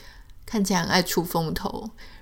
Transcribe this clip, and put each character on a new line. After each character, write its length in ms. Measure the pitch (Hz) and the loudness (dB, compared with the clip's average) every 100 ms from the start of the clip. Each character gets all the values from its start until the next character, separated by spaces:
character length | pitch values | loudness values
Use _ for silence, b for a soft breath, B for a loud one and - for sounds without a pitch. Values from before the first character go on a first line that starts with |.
| B B B B - | B B B B -4
看 180 | 220 | 2
起 100 | 196 | 4
来 80 | 185 | 4
很 80 | 165 | 4
爱 120 | 180 | 4
出 200 | 180 - | 4 2
风 320 | 170 165 160 | 2 0 0
头。 360 | 165 196 - 220 - b b | -2 -4 -6 -8 -12 b b